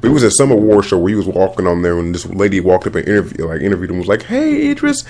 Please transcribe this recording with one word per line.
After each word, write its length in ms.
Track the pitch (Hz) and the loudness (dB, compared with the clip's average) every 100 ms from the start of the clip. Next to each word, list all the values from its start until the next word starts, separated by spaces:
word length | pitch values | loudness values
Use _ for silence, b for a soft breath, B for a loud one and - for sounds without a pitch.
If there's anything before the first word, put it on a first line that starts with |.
But 80 | 117 | 2
it 40 | |
was 100 | 147 | 2
a 80 | 117 | 2
summer 240 | - 135 | 2 2
award 300 | 117 107 104 | 4 4 2
show 140 | 98 95 | 2 0
where 120 | 87 | 0
he 40 | |
was 120 | 107 92 | -2 -2
walking 400 | 92 95 - 92 | 0 0 0 -2
on 160 | 87 | 0
there, 160 | 87 87 | 0 -2
and 160 | 85 | -2
this 120 | 87 87 | -6 -8
lady 340 | 92 101 98 | -2 0 2
walked 260 | 90 92 107 | 2 2 2
up 80 | |
and 120 | - - | -4 0
interview, 400 | 104 95 - 80 | 0 0 -6 -6
like, 140 | 80 | -4
interviewed 300 | 87 95 90 | -2 -2 -2
him, 80 | 87 | -6
was 100 | 87 | -2
like, 140 | 107 | -2
Hey, 480 | - 247 311 294 294 | -2 -2 0 0 0
Idris 340 | 285 294 277 | 0 -2 -2